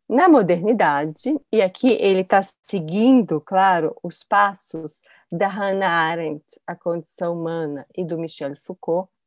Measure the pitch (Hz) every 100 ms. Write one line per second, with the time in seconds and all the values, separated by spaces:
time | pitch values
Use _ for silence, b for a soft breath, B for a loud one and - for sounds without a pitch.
0 | - 240 359 294 175 170 208 226 170 143
1 | 156 156 247 302 - 220 185 - 254 220
2 | 196 185 185 196 190 _ - 196 156 190
3 | 240 254 180 156 - 190 190 175 156 -
4 | 175 - _ 202 202 190 - 165 151 -
5 | b b b 170 196 190 196 196 190 170
6 | 160 170 160 151 - - - 175 175 170
7 | 165 - 170 175 165 165 156 143 - -
8 | 170 165 165 - 143 147 - 180 - 170
9 | 190 _